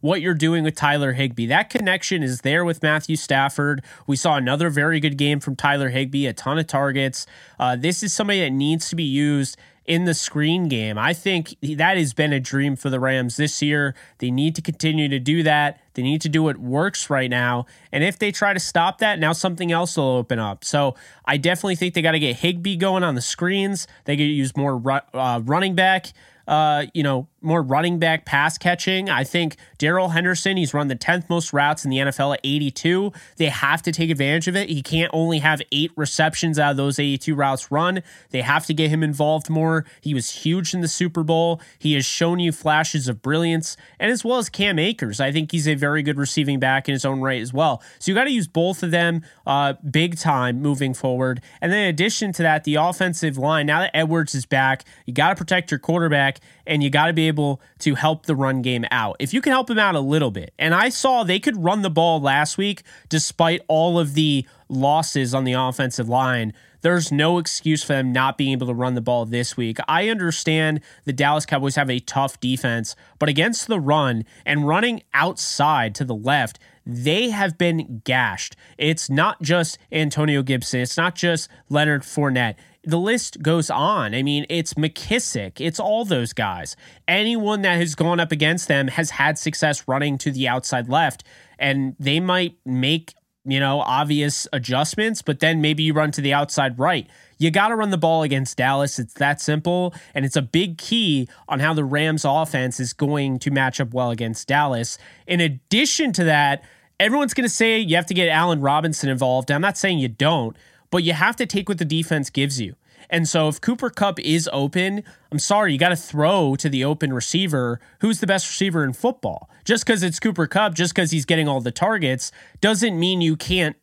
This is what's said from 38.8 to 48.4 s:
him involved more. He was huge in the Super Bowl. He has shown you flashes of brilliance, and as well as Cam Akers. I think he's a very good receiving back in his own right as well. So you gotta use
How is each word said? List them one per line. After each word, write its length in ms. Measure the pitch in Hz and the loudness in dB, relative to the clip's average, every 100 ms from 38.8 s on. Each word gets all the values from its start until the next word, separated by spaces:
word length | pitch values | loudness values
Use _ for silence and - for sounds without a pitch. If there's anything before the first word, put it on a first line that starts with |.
| 156 | 0
him 120 | 160 | 2
involved 480 | 156 143 151 156 - | 0 0 0 0 -2
more. 340 | 160 160 160 156 - | -2 0 0 -4 -10
He 140 | 147 | -4
was 160 | 139 117 | -4 -4
huge 420 | - 156 180 165 | -4 -2 -2 -2
in 100 | 180 | -4
the 60 | 170 | -4
Super 360 | - 180 170 | -2 -2 -2
Bowl. 360 | 160 165 170 165 - _ | 0 2 2 -2 -8 _
He 140 | 151 | 0
has 100 | 143 | 0
shown 340 | 131 - 170 180 | 0 0 0 2
you 140 | 175 | 0
flashes 560 | 156 156 151 160 156 127 | 0 0 2 2 -2 -4
of 140 | 110 | -4
brilliance, 540 | 131 156 170 165 160 - - _ | -2 0 0 -2 -4 -12 -20 _
and 140 | 208 | -2
as 120 | 240 | 0
well 140 | 226 254 | 0 -2
as 100 | 226 | -2
Cam 300 | - 202 175 | 0 0 2
Akers. 400 | 175 226 117 104 | 0 -2 -6 -2
I 140 | 135 | -2
think 180 | 151 156 | -2 -2
he's 160 | 165 151 | -2 0
a 80 | |
very 300 | 147 143 151 | 0 0 0
good 140 | 147 143 | 0 -2
receiving 420 | 139 - 143 139 | -2 0 0 0
back 280 | 131 135 131 | 2 0 0
in 40 | |
his 120 | 139 | -2
own 160 | 135 135 | -2 -2
right 220 | 131 127 | -2 -2
as 100 | 117 | -4
well. 300 | 127 156 120 - - | 0 0 0 -8 -8
So 140 | - | -2
you 20 | |
gotta 160 | 190 269 | 0 2
use 160 | 247 | 0